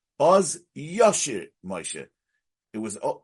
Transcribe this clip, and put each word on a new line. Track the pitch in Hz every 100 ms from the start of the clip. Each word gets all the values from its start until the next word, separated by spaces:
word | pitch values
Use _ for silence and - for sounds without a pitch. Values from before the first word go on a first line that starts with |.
| _ -
Oz | 151 190 170 - _ -
Yoshir | 151 196 220 - - 104 76 _ 92
Moshe." | 90 80 76 67 _ _ _ _ _ _
It | 107
was | 107 101
O-, | 139 -